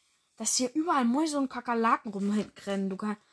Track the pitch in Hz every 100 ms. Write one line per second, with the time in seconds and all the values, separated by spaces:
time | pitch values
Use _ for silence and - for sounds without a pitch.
0 | _ _ _ - 220 - 247 311 339 294
1 | 233 262 320 285 262 247 240 233 226 277
2 | 226 196 202 208 - - 202 196 196 190
3 | 214 208 _